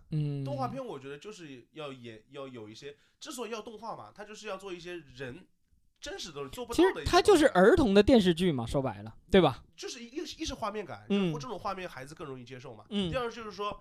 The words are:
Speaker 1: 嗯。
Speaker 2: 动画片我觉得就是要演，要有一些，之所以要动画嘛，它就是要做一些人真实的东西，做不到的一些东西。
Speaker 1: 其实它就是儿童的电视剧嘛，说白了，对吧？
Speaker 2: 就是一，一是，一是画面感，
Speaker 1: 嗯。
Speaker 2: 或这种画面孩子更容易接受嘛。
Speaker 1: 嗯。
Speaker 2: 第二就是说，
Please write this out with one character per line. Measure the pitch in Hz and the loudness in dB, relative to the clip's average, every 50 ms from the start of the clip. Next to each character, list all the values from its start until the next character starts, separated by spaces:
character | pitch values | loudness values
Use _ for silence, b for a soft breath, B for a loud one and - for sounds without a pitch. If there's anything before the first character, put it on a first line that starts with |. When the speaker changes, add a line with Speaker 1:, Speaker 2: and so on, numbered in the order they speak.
| - _ | -12 _
Speaker 1:
嗯。 | 160 151 151 147 143 139 139 | -4 -2 -2 -2 -4 -4 -6
Speaker 2:
动 | 139 - | -6 -4
画 | 269 262 247 | -4 -4 -4
片 | - 269 262 | -4 -6 -8
我 | 233 170 139 | -10 -10 -12
觉 | 123 139 | -12 -12
得 | 143 147 | -14 -12
就 | - 202 | -14 -16
是 | 208 175 170 147 135 123 - _ | -16 -16 -16 -16 -16 -18 -20 _
要 | _ 151 151 143 | _ -12 -12 -12
演， | 135 131 120 117 110 107 - _ | -12 -12 -14 -16 -16 -18 -20 _
要 | 131 143 135 135 | -14 -14 -14 -12
有 | 127 120 110 107 | -12 -14 -14 -14
一 | 110 | -16
些， | 110 - 139 143 _ _ _ _ _ | -16 -16 -16 -18 _ _ _ _ _
之 | - 294 | -16 -14
所 | 285 240 240 208 | -10 -10 -10 -8
以 | |
要 | 233 214 208 | -8 -10 -10
动 | 247 220 208 | -12 -16 -14
画 | 220 220 180 139 | -12 -12 -12 -12
嘛， | 110 104 - | -14 -18 -16
它 | - 208 | -18 -16
就 | 208 214 | -16 -16
是 | - 208 | -14 -10
要 | 214 190 190 | -10 -10 -10
做 | 196 196 | -8 -10
一 | 180 180 | -12 -12
些 | 160 175 175 175 156 135 127 | -12 -12 -12 -12 -14 -16 -14
人 | 123 139 127 123 180 190 _ _ _ _ _ _ _ _ _ _ _ | -12 -12 -12 -12 -14 -18 _ _ _ _ _ _ _ _ _ _ _
真 | - 285 339 392 | -14 -12 -10 -10
实 | 277 202 | -12 -12
的 | 143 | -10
东 | 143 143 | -10 -10
西， | 135 | -10
做 | - - 247 | -8 -10 -8
不 | 233 - | -4 2
到 | - | 4
的 | 339 | 4
一 | 381 | 4
些 | - | 4
东 | - | 0
西。 | - | -2
Speaker 1:
其 | |
实 | - | 4
它 | - 349 | 4 6
就 | - - 403 | 8 8 6
是 | 311 311 - | 8 8 6
儿 | - 180 185 214 349 | 6 8 8 8 8
童 | 349 294 208 196 | 6 6 6 6
的 | 202 | 6
电 | 208 - 277 233 | 8 8 8 6
视 | 180 180 170 | 8 6 4
剧 | 156 185 185 | 4 2 2
嘛， | 151 127 113 | 2 0 -4
说 | 113 - 147 | -2 -2 -2
白 | 131 127 98 101 | -2 -2 -4 -6
了， | 101 113 - - _ _ | -12 -14 -16 -18 _ _
对 | - 196 | 6 8
吧？ | 175 143 123 - - - _ | 8 8 4 0 -10 -20 _
Speaker 2:
就 | - - 392 | -16 -12 -12
是 | 302 247 233 | -12 -12 -14
一， | 233 | -12
一 | 247 311 349 | -10 -10 -10
是， | - - - | -10 -8 -6
一 | 320 | -6
是 | - 277 | -6 -4
画 | - 226 208 | -4 -4 -4
面 | 202 214 196 | -4 -6 -8
感， | 139 123 101 - - | -8 -10 -14 -4 -2
Speaker 1:
嗯。 | 196 202 196 175 156 | 0 2 2 0 -2
Speaker 2:
或 | 143 | -4
这 | 143 254 | -6 -8
种 | 208 175 | -10 -8
画 | - 208 190 | -6 -6 -6
面 | 185 185 170 | -6 -8 -10
孩 | - 127 135 | -10 -12 -14
子 | 135 160 | -14 -14
更 | - 175 | -14 -12
容 | 143 131 127 | -12 -10 -12
易 | 123 | -12
接 | 117 131 123 | -14 -16 -16
受 | 120 139 117 | -14 -16 -16
嘛。 | 104 104 - | -18 -16 -6
Speaker 1:
嗯。 | - 202 190 175 | -4 -2 -2 -2
Speaker 2:
第 | - 262 | -2 -2
二 | 247 233 | -4 -4
就 | 220 233 226 | -6 -8 -12
是 | 214 | -12
说， | 190 185 208 208 202 - | -10 -8 -8 -8 -8 -10